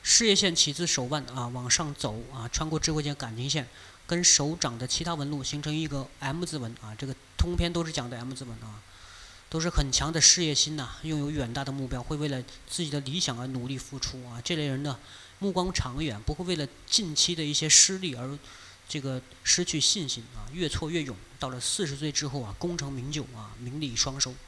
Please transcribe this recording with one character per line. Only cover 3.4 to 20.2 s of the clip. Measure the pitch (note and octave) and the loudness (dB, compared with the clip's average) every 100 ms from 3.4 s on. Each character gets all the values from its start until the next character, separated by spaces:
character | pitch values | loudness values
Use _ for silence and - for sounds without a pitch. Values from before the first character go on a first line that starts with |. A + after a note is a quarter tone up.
| C3+ | -2
线， | D3+ B2 - - - - | -2 -2 -14 -20 -18 -2
跟 | F3 | 4
手 | F3 - D3 E3+ | 6 6 4 0
掌 | C#3+ A#2 | -2 -2
的 | B2+ | -4
其 | - | -2
他 | E3 | -2
纹 | E3 C#3+ | -2 -2
路 | D3 | -4
形 | C3 D3 | -4 -4
成 | D3+ | -2
一 | D3+ D#3 | -2 -2
个 | C#3 B2+ - | -4 -6 -6
M | C#3 D#3 | -4 -2
字 | F3 D3+ | -4 -4
纹 | A2+ A#2 | -6 -8
啊， | G#2+ G#2+ | -12 -8
这 | C3+ | -6
个 | C3 - - | -8 -10 0
通 | F3 E3+ | 2 4
篇 | E3+ | 2
都 | E3+ | 0
是 | D#3+ | -2
讲 | D3+ A#2+ | -2 -4
的 | A#2+ | -6
M | B2 | -8
字 | C3 | -8
纹 | B2+ A2+ | -10 -10
啊， | A2 G#2+ - - - - - - - | -12 -14 -18 -20 -18 -18 -18 -20 -6
都 | D#3+ | -2
是 | E3 | 2
很 | - C#3 | 2 4
强 | - C#3+ | 2 2
的 | D#3+ | 8
事 | - - | 8 8
业 | E3 | 6
心 | C#3 D3+ | 4 2
呐， | D#3 A#2+ - | 0 -6 -6
拥 | D#3+ D#3 | -2 0
有 | C#3+ | 0
远 | D3+ A#2+ | 0 0
大 | B2 | -2
的 | C3+ | -2
目 | C#3 B2+ | -4 -2
标， | B2+ | -4
会 | - D3+ | -4 -2
为 | D3+ | 0
了 | C3 B2 - - | -2 -6 -14 -8
自 | - | -4
己 | D#3+ | -2
的 | C#3+ | -2
理 | C3 D#3+ | -2 0
想 | - A#2+ | 0 -2
而 | B2+ | -4
努 | C3 B2 | -4 -4
力 | C3 | -6
付 | - C#3 | -6 -6
出 | - C3 B2 | -6 -6 -10
啊。 | A#2 | -8
这 | - E3 | -2 0
类 | D3 | 0
人 | C3+ | 0
呢， | C#3+ C3 - - - - | -2 -6 -10 -20 -20 -4
目 | G3 | 0
光 | F3+ F3+ | 0 0
长 | F#3 B2+ C3 | 0 -2 -2
远， | D#3 G#2 | -2 -2
不 | A2 | -4
会 | D3+ F3+ | -2 -2
为 | E3+ | -2
了 | C#3 - - | -2 -8 2
近 | - F#3 | 2 4
期 | D3 - | 2 2
的 | E3 | 2
一 | D3+ | 0
些 | D3 D#3 | 2 8
失 | - - F#3+ | 10 10 4
利 | F#3 | -4
而 | A#2+ C3 C#3+ - - - - - | -4 -6 -8 -12 -18 -18 -20 -6
这 | D3+ | -4
个 | C3+ B2+ - - | -2 -4 -6 -4
失 | - - | 2 4
去 | F3 D#3 | 4 2
信 | - G#3 C#3+ | 2 2 -2
心 | A#2+ | -4